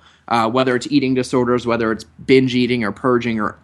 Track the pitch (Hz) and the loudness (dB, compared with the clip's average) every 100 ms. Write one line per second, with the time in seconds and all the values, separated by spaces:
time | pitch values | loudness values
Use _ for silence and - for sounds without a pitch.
0 | _ _ - 117 113 127 131 123 - 147 | _ _ -4 -2 0 0 0 -2 0 0
1 | 131 127 123 131 120 123 117 117 113 110 | 0 -2 0 0 0 0 0 -2 -2 -4
2 | - - - 135 131 123 120 123 104 - | -10 -8 2 4 4 2 0 -2 -4 -2
3 | 131 120 117 113 104 - | 0 0 0 -2 -4 -8